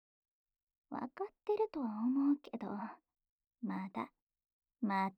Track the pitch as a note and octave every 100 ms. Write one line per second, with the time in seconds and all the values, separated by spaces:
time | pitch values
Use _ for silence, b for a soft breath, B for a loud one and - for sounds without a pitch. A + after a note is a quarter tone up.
0 | _ _ _ _ _ _ _ _ - -
1 | B3 - G4+ - - G#4 G#4+ D#4+ B3 G#3+
2 | A#3 C4 C#4 C#4+ - A#3 G3+ G3+ G#3+ -
3 | _ _ _ _ _ _ A3 F#3 F#3+ G#3+
4 | A#3+ _ _ _ _ _ _ _ G#3+ G3
5 | F#3+